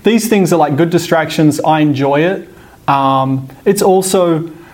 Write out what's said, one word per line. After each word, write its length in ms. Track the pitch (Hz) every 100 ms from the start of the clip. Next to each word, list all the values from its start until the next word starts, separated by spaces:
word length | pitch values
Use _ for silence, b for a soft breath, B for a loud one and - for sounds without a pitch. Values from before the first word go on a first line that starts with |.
these 260 | - 226 226
things 220 | 208 175
are, 40 | 165
like, 200 | 147 143
good 140 | 165
distractions. 720 | 165 - 165 156 - 156 147
I 200 | 160 156
enjoy 400 | 151 135 139 143
it. 240 | 165 190 - B B B -
Um, 600 | 139 139 135 131 135 135 B -
it's 160 | 202
also, 680 | 208 185 185 196 175 160 165 B B